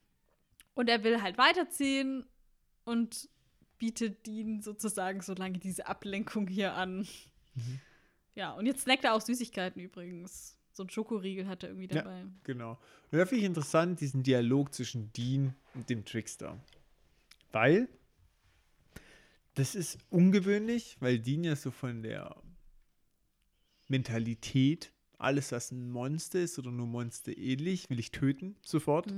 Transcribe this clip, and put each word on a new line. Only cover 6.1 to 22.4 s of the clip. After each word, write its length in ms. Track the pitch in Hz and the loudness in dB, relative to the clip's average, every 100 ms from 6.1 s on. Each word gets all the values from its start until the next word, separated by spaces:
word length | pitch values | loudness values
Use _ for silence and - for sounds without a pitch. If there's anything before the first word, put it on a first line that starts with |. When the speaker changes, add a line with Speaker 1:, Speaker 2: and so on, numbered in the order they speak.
| 196 - 220 196 | -4 -2 -2 0
Speaker 1:
hier 280 | 190 190 | 0 0
an. 320 | 160 185 185 180 - - _ _ | 0 -2 -4 -6 -10 -20 _ _
Speaker 2:
Mhm. 260 | 131 117 131 - _ _ _ _ | -8 -6 -8 -12 _ _ _ _
Speaker 1:
Ja, 180 | - 180 | -10 -8
und 140 | 113 220 | -4 -2
jetzt 160 | 269 | -2
snackt 220 | - 269 | 2 2
er 100 | 269 | 4
auch 60 | 220 | 2
Süßigkeiten 600 | 220 247 240 - 185 185 | 2 -2 -4 -4 -6 -6
übrigens. 760 | 180 - 175 175 180 - - - _ | -14 -14 -12 -12 -12 -16 -18 -20 _
So 120 | - | -12
ein 60 | 190 | -8
Schokoriegel 580 | - 214 220 190 190 190 | -6 -4 -4 -4 -4 -6
hat 140 | 185 | -8
er 60 | 180 | -10
irgendwie 180 | 190 185 | -10 -4
Speaker 2:
Ja, 140 | 156 | -2
Speaker 1:
dabei. 240 | 190 185 190 - | -2 -8 -14 -12
Speaker 2:
genau. 340 | - 123 117 117 - - _ | -8 -6 -8 -12 -16 -20 _
Und 80 | 151 | 2
da 80 | 185 | 4
finde 140 | 254 | 4
ich 60 | 196 | 2
interessant, 540 | 165 143 160 175 175 | 2 2 4 4 2
diesen 220 | 143 135 | 0 2
Dialog 500 | 131 127 120 135 139 | 4 6 6 4 2
zwischen 400 | - 123 120 107 | -2 -6 -6 -6
Dean 420 | 117 120 135 135 131 _ | -4 0 2 0 -2 _
und 160 | 131 113 | -10 -4
dem 140 | 120 | -4
Trickster. 540 | 104 113 110 - - 98 - - _ _ _ _ _ - _ | -4 -6 -6 -8 -10 -12 -16 -20 _ _ _ _ _ -20 _
Weil 360 | - 117 180 254 - _ _ _ _ _ _ _ _ _ - - - - _ _ | 4 6 6 4 -4 _ _ _ _ _ _ _ _ _ -20 -20 -20 -20 _ _
das 200 | - 131 | -2 0
ist 240 | 208 156 - - | -2 -6 -8 0
ungewöhnlich, 840 | 175 185 202 185 202 220 240 - - | 6 8 8 6 2 2 -2 -4 -2
weil 180 | 123 123 | 2 2
Dean 240 | 117 147 | 2 0
ja 120 | 170 143 | 0 -2
so 140 | 135 | -4
von 300 | - 127 117 | -6 -6 -6
der 340 | 110 107 92 - | -6 -8 -10 -14